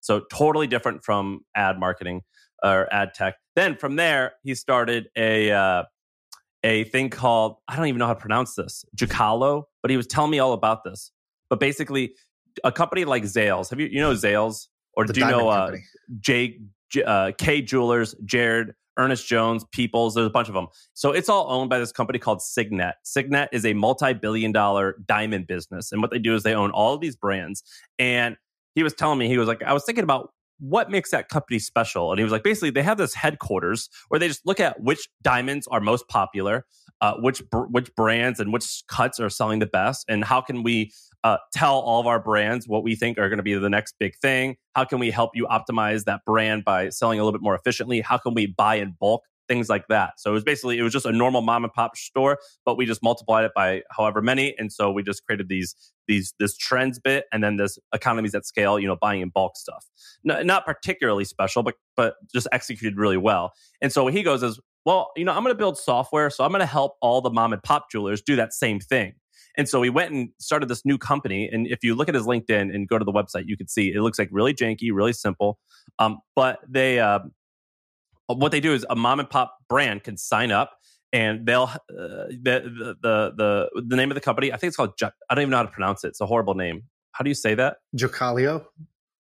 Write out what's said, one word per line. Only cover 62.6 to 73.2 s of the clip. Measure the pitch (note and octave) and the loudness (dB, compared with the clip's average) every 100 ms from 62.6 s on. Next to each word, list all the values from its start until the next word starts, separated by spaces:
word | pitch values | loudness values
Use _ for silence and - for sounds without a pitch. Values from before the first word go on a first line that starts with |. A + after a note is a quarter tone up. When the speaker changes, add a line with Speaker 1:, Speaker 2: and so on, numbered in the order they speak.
| - A2+ A2+ G2+ | -4 -6 -4 0
Speaker 1:
really | G#2+ F#2 | 2 4
well. | G#2+ F#2+ F2 - _ - | 2 2 0 -8 _ -4
And | C3+ | -2
so | C#3+ B2+ | 2 2
what | |
he | F#3 | 2
goes | E3+ C3+ | 2 0
is, | A#2+ A2 _ _ D#3+ | 0 -4 _ _ 0
"Well, | F#3 - D#3 | 2 0 -4
you | F3+ | -2
know, | |
I'm | D3+ | 0
gonna | B3+ G#3+ | 0 0
build | G3+ D#3 | 0 0
software, | - B2 C3 D3+ D3 | 0 0 2 2 2
so | - C#3 | 2 2
I'm | |
gonna | G3 D#3+ | 2 0
help | C#3+ C#3 - | 2 0 2
all | A#2+ B2+ | 2 2
the | B2 | 2
mom | A2+ A2+ | 2 2
and | G#2 | 0
pop | - D3 - | 0 0 0
jewelers | A2 G2+ G#2 | -4 -4 -2
do | - C3 | 0 0
that | A2+ | 0
same | - A#2+ G2+ | -2 -2 -2
thing." | - C3 F#2+ - _ _ _ - | 0 0 -2 -8 _ _ _ -4
And | C#3+ | 0
so | C3 | 2
we | B2 | 2
went | C3+ E3+ | 2 0
and | C#3+ A#2 - | -2 -6 -8
started | - D3+ C3 | -2 -2 -2
this | A#2 C#3 | -2 0
new | C#3 | 0
company. | - C#3+ B2 G2 G#2+ | 0 -2 -2 -4 -4
And | A2+ A#2+ | -2 -4
if | B2 | -2
you | A#2 A2+ | 0 0
look | D#3 | 0
at | D3 | 0
his | |
LinkedIn | A2 A#2+ A2 G#2+ G2 | 0 -2 2 0 0
and | G2+ G2 | -2 0
go | A2+ | 0
to | G#2 | 2
the | |
website, | G2+ | 0